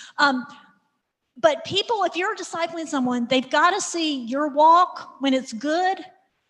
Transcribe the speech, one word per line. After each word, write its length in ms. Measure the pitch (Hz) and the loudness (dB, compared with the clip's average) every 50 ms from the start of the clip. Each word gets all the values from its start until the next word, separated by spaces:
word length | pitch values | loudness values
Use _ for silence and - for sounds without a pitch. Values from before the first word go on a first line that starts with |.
| - - _ - | -20 -16 _ 0
Um, 280 | 294 285 262 254 240 - - - - _ _ _ _ _ _ _ _ _ _ _ _ _ _ | 2 2 2 0 -4 -10 -16 -20 -20 _ _ _ _ _ _ _ _ _ _ _ _ _ _
but 280 | 254 233 320 285 - - | 2 2 2 2 2 -4
people, 400 | - - 392 403 - - 415 359 | -4 -4 -4 -2 -2 -2 -2 -2
if 100 | 339 - | -2 -2
you're 220 | 320 370 415 427 | -2 -4 -4 -4
discipling 500 | 381 349 - - 330 339 339 339 339 320 | -6 -10 -10 -6 -6 -6 -6 -6 -10 -8
someone, 400 | 294 302 277 254 247 247 247 240 | -4 -4 -2 0 0 -2 -2 -2
they've 220 | 233 262 262 254 262 | 0 0 0 0 0
gotta 320 | - 294 311 359 381 403 | 0 4 4 4 2 0
see 420 | 381 - - 339 320 311 294 262 240 | -4 -6 -4 -4 -2 -2 -4 -4 -6
your 240 | 220 254 277 302 302 | -6 -4 -4 -4 -2
walk 680 | 254 285 302 320 330 349 359 349 - - - - - - | 2 4 6 8 8 6 6 2 0 -10 -16 -18 -12 -4
when 120 | 262 269 262 | -2 0 0
it's 180 | 262 254 - | 0 -2 -4
good, 460 | 226 214 269 294 311 349 370 370 381 381 - - _ _ _ _ _ _ _ | -12 -8 -4 -2 -2 0 0 0 -2 -4 -8 -16 _ _ _ _ _ _ _